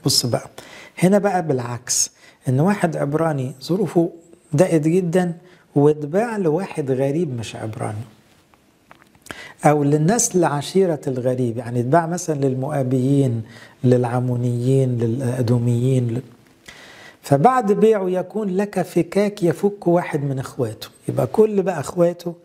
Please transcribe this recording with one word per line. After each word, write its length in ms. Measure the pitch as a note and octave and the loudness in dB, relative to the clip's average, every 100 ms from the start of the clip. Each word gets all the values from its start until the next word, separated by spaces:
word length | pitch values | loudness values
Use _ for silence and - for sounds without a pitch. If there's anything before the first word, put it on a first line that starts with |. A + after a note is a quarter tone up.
| C#3+ | -2
بص 200 | - B2+ | 0 0
بقى، 220 | A2 - - - - - - | -2 -4 -20 -20 -20 -18 0
هنا 140 | F3+ G3+ | 2 4
بقى 300 | G3 F#3 E3 | 2 -2 -2
بالعكس، 640 | C3 A#2+ A#2+ - - - _ - _ - | -2 -4 -8 -4 -2 -2 _ -20 _ -2
إن 100 | B2+ | 2
واحد 380 | E3 G3+ F3 D3 | 2 2 0 -2
عبراني 540 | C#3+ D#3 E3 D3 B2+ - | -2 0 0 -2 -4 -8
ظروفه 460 | - F3 F3+ - E3+ - - - _ D3 | -4 -2 0 0 0 -2 -20 -20 _ 0
ضاقت 260 | F3+ E3 | 2 2
جدًا 520 | D3+ F3 F3+ F3+ F3+ E3 - - _ D3 | 2 2 2 0 0 -4 -14 -20 _ 2
واتباع 600 | D3 D3+ D3 F3 A#3 A3 | 4 2 -2 -2 -2 -2
لواحد 540 | F3 D3+ F#3+ - C#3 | -2 -2 -4 -6 -2
غريب 480 | B2+ C#3 C#3+ F3 B2 | 0 0 -2 -4 -6
مش 160 | G#2 A2+ | -8 -10
عبراني، 480 | A2 A2 A#2 G#2+ A2+ - _ _ _ _ _ _ _ - _ _ - - - - D#3 | -10 -8 -8 -8 -12 -18 _ _ _ _ _ _ _ -20 _ _ -20 -18 -18 0 2
أو 180 | D3 | 4
للنسل 600 | C#3+ D3+ D#3 A#3 - F3+ | 2 2 2 2 0 2
عشيرة 560 | D#3+ C#3+ C#3 F#3 F#3+ D3+ - | 0 0 -2 2 2 0 -4
الغريب، 500 | B2+ B2 B2+ B2 A2+ | -4 -2 0 -2 -4
يعني 220 | A#2 B2 | -6 -2
اتباع 280 | A#2+ D#3+ E3 | 2 2 2
مثلًا 380 | F3 F3 D3 C#3 | -4 -4 -2 -2
للمؤابيين، 960 | B2+ C3 D3 B2+ C3 B2+ C#3+ C3+ A#2 A2+ - - - | -2 -4 -2 0 0 2 2 2 0 -6 -16 -20 -2
للعمونيين، 1120 | B2+ B2 B2 B2 B2+ B2 B2 A#2+ B2 C3+ C3 B2 | 2 4 2 -2 -2 -2 -2 -2 0 2 2 0
للأدوميين، 1080 | A#2 A#2 C3 B2+ A#2 B2 A#2+ A#2+ B2+ C3 A#2+ | -2 -2 -2 -2 0 2 2 0 2 0 0
ل-، 140 | A#2 - - _ _ - - - - - - | -4 -8 -18 _ _ -20 -20 -20 -20 -20 -10
فبعد 500 | - C#3 F#3+ C4 G3+ | 0 4 4 4 2
بيعه 380 | G3 A3 G#3+ F#3+ | 4 4 4 0
يكون 480 | F#3 F3+ G#3 G#3 F3+ | -4 -4 -6 -4 -2
لك 240 | G#3 G3 | -2 -2
فكاك 600 | E3+ - E3+ - G#3 G3+ | -2 -2 0 0 0 0
يفك 440 | F3 D3 G3+ G3+ F3 | -2 0 -2 -2 0
واحد 360 | F3 E3+ D#3 | 2 0 -4
من 160 | C#3+ C3+ | -4 -4
إخواته. 480 | B2+ - A#2 A2+ - _ - | -6 -4 -6 -6 -16 _ -8
يبقى 200 | B2 C3 | -2 -2
كل 340 | - A3 G#3 | 2 2 2
بقى 180 | F#3 E3+ | -2 -4
إخواته 540 | C3 F3+ E3+ F3 F3 E3+ | -6 0 0 0 -10 -12